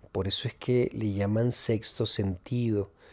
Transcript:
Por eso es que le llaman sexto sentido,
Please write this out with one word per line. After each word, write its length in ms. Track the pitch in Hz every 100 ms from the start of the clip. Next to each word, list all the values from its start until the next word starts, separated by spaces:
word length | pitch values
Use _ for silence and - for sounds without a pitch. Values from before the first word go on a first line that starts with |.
| -
Por 160 | 95 95
eso 200 | - 123
es 60 |
que 380 | - - 123 -
le 200 | - 107
llaman 380 | 98 101 110 120
sexto 540 | - - 110 - - 107
sentido, 880 | - 98 90 - 120 117 104 98 _ -